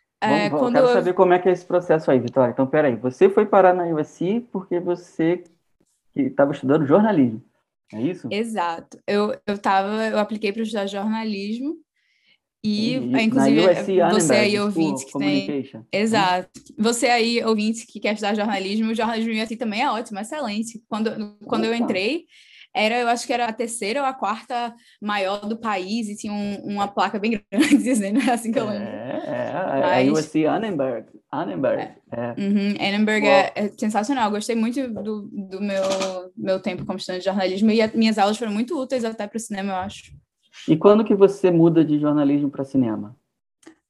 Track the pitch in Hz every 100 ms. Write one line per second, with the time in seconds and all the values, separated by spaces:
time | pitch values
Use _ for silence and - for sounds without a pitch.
0 | _ _ 214 214 202 147 240 247 247 233
1 | 180 180 185 180 185 180 - 180 175 160
2 | 165 131 120 135 123 117 131 156 147 113
3 | 127 - 196 208 208 202 185 180 170 156
4 | 147 - 175 233 233 196 190 175 175 175
5 | - - 165 175 - _ _ _ _ _
6 | _ - 131 127 143 151 131 156 135 180
7 | 220 175 120 110 - _ _ _ _ 107
8 | 139 175 117 202 233 208 170 165 - -
9 | - 202 208 - - 202 208 196 196 220
10 | 220 214 208 214 208 220 220 214 196 196
11 | 214 220 220 196 202 233 277 330 _ _
12 | _ _ _ _ _ _ 214 208 226 254
13 | 240 254 220 - - - 185 170 196 180
14 | 170 - 165 - 208 208 208 180 156 135
15 | - 139 147 143 - 143 120 110 113 196
16 | 220 220 185 180 185 - - - 220 233
17 | 240 240 226 233 226 220 214 226 - 208
18 | 208 208 202 214 208 196 190 214 220 226
19 | 220 226 226 220 226 220 233 208 277 220
20 | 240 196 220 302 240 208 226 - - 214
21 | 220 208 208 - - 226 226 233 233 190
22 | 208 330 - _ _ - - 190 214 240
23 | 240 240 - 240 233 226 233 - 202 269
24 | 269 262 196 226 - 240 240 233 _ _
25 | 208 208 190 202 208 220 220 196 185 233
26 | 208 208 208 208 202 202 - 202 202 202
27 | 196 214 220 220 - 202 320 277 208 247
28 | 196 226 240 233 226 240 214 208 208 107
29 | 123 285 - 123 117 143 185 139 - 131
30 | 131 156 151 156 156 160 220 160 131 113
31 | - - _ 139 180 175 127 117 113 -
32 | _ 120 120 120 202 202 202 202 196 202
33 | 214 214 202 190 - - 208 - 214 214
34 | 214 269 208 208 214 233 226 262 254 202
35 | 208 214 202 202 190 190 202 196 190 190
36 | 190 185 185 - 196 185 190 180 - 185
37 | - 180 185 196 185 190 220 226 220 220
38 | 220 214 202 214 226 208 240 320 262 254
39 | 226 220 208 226 - 196 196 185 196 -
40 | - - _ _ _ - - 160 202 208
41 | 220 202 190 196 185 170 170 165 151 147
42 | 147 151 143 143 143 143 135 135 117 104
43 | 104 - _ _ _ _ - _